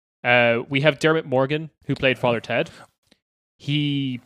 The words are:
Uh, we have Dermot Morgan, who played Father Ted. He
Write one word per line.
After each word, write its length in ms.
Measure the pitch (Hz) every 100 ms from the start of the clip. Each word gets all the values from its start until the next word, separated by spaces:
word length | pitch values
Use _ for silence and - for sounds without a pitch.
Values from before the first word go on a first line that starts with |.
| _ _
Uh, 360 | 123 123 120 117 139
we 120 | 139
have 180 | 151 139
Dermot 260 | 156 160 160
Morgan, 440 | 127 135 151 160 _ -
who 80 | 139
played 240 | 135 123
Father 200 | 123 113
Ted. 300 | - 120 151 - - _ _ _ _ _ _ _
He 640 | 143 147 147 139 135 123